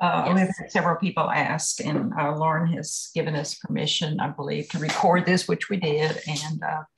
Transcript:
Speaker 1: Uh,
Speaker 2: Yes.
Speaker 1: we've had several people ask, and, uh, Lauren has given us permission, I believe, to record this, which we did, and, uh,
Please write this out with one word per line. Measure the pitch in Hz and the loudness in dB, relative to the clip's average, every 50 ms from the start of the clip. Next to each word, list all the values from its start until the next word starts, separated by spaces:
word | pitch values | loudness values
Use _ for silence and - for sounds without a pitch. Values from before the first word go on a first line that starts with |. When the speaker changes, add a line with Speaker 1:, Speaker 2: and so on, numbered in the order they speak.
| 180 | 0
Speaker 1:
Uh, | 175 170 165 - | 2 2 2 2
Speaker 2:
Yes. | - 180 | 4 4
Speaker 1:
we've | 190 185 185 - - | 4 4 4 0 -4
had | - - - | -8 -2 0
several | 190 160 175 165 | 2 2 2 2
people | - - 180 - 165 156 - | 2 0 0 2 0 0 2
ask, | - 151 - - 160 156 - - - - - | 2 0 0 0 -2 -2 -2 -4 -4 -4 -4
and, | 156 151 143 - - - - | -2 0 0 0 -2 -2 -2
uh, | 147 147 156 | -2 0 0
Lauren | 151 160 160 156 160 170 165 165 | 0 0 2 2 2 2 2 0
has | - 156 - - - - - - | 0 -4 -6 -8 -8 -10 -6 -4
given | 170 147 156 151 | -2 -2 0 -2
us | 143 147 - - | -2 -2 -4 -8
permission, | - - - 147 139 147 156 - - 170 151 151 - | -10 -6 -4 -2 -2 0 0 0 0 0 -2 -2 -2
I | 101 143 | -2 -4
believe, | - - 139 143 147 147 147 - | -4 -6 -6 -4 -4 -4 -4 -4
to | - 160 | -4 -4
record | 147 156 - - - 165 175 180 175 | -2 -2 0 2 4 6 6 6 4
this, | 180 180 180 - | 4 2 2 2
which | - 175 170 - - | 0 -2 -2 -2 -4
we | 202 | -2
did, | 185 180 156 147 151 156 156 156 - - | -2 0 0 2 2 2 0 0 -4 -6
and, | 156 151 147 151 156 160 - 160 | -6 -6 -6 -4 -6 -6 -4 -4
uh, | 151 156 156 156 - _ | -4 -4 -4 -6 -10 _